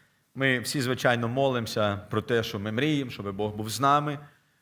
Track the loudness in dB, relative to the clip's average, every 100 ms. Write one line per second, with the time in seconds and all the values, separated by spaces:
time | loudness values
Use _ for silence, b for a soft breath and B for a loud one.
0 | B B B 0 2 2 0 -2 -2 2
1 | 2 2 0 2 2 0 -2 0 0 0
2 | -2 -2 2 0 0 -4 -4 0 0 0
3 | -4 -8 -8 -4 -4 -4 -6 0 4 4
4 | 2 -8 B B B B